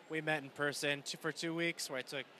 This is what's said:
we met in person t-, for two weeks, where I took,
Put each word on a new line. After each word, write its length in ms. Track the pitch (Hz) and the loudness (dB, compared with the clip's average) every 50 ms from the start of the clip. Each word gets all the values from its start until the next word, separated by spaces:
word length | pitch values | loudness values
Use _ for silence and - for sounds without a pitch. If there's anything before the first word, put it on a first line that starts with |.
| - - | -10 -4
we 140 | 160 156 | -4 0
met 200 | 156 156 156 151 | 2 2 2 2
in 60 | 139 139 | 0 -4
person 540 | - - 147 147 139 - - 143 143 143 | -2 2 2 2 2 2 2 2 2 2
t-, 160 | 139 - - - | -2 -6 -8 -2
for 100 | - 160 | -2 -2
two 220 | 147 - 170 165 160 | -2 0 -2 -2 0
weeks, 360 | 165 170 170 165 - - - | 2 2 2 2 0 -4 -2
where 80 | 147 127 | -2 -4
I 40 | |
took, 220 | 123 - - 139 123 - - | -4 -4 -4 -6 -6 -6 -8